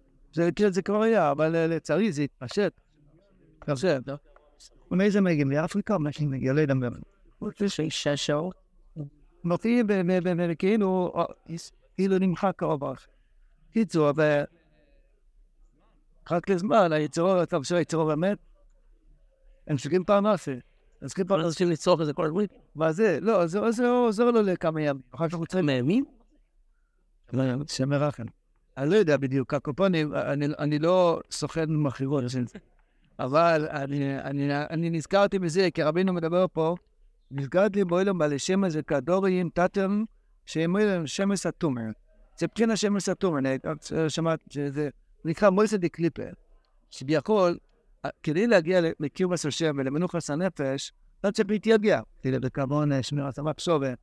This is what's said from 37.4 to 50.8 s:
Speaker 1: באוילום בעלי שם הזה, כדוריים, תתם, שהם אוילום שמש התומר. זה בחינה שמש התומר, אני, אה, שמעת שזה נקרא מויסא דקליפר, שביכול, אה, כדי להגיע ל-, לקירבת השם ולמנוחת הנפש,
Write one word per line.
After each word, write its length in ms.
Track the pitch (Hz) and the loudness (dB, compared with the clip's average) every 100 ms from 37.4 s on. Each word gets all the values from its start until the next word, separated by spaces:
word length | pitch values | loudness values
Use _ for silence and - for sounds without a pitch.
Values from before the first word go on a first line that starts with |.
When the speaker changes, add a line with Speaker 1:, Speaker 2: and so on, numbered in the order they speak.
| 139 175 208 196 | -2 2 2 2
Speaker 1:
באוילום 340 | 185 175 196 180 | 0 2 2 0
בעלי 220 | 151 139 | 0 0
שם 240 | - 190 | 0 0
הזה, 180 | 190 151 | 0 -2
כדוריים, 680 | - 147 131 190 190 185 175 | -2 -2 2 2 2 0 0
תתם, 500 | - 185 202 190 208 220 _ _ _ - | 0 0 0 -2 -2 -4 _ _ _ -8
שהם 300 | 156 165 190 | -2 0 2
אוילום 320 | 214 185 143 | 2 0 -4
שמש 380 | - 196 196 175 | -2 -2 -2 -4
התומר. 440 | - 170 120 113 104 _ _ - - | -2 -2 -2 -6 -10 _ _ -18 -6
זה 100 | - | -4
בחינה 280 | - 226 208 | 0 0 2
שמש 340 | 208 202 185 | 0 0 -2
התומר, 280 | 175 190 147 | -2 0 0
אני, 200 | 135 135 - 156 - 151 | 0 -2 -4 -8 -6 -2
אה, 140 | 160 | -2
שמעת 300 | - 165 160 - | -2 -2 -2 -6
שזה 400 | 143 143 139 147 - _ _ 160 | -8 -6 -4 -6 -8 _ _ -6
נקרא 240 | 160 208 | 2 4
מויסא 280 | 185 214 208 | 4 2 2
דקליפר, 520 | 170 - 165 - 101 - _ _ _ _ _ | -2 -2 -4 -4 -12 -14 _ _ _ _ _
שביכול, 640 | - 135 151 165 214 180 110 _ _ _ _ 139 | -12 -2 -2 2 2 2 0 _ _ _ _ -12
אה, 40 | - | -8
כדי 240 | - 156 233 | -4 0 4
להגיע 340 | 202 160 185 | 4 4 2
ל-, 100 | 165 - | 2 -2
לקירבת 460 | 143 - 185 175 151 | -6 -2 -2 -2 -4
השם 300 | - 160 139 | -2 -2 0
ולמנוחת 520 | 135 147 175 170 - | -2 -2 -2 -4 -6
הנפש, 640 | 185 185 - 135 135 | -4 -4 -4 -6 -6